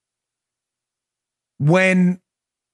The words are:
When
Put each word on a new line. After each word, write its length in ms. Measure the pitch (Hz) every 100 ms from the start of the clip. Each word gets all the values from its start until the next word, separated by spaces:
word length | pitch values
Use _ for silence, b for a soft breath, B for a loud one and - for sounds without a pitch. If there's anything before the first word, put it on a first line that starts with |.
| _ _ _ _ _ _ _ _ _ _ _ _ _ _ _ -
When 640 | 143 180 185 185 180 180 _ _ _ _ _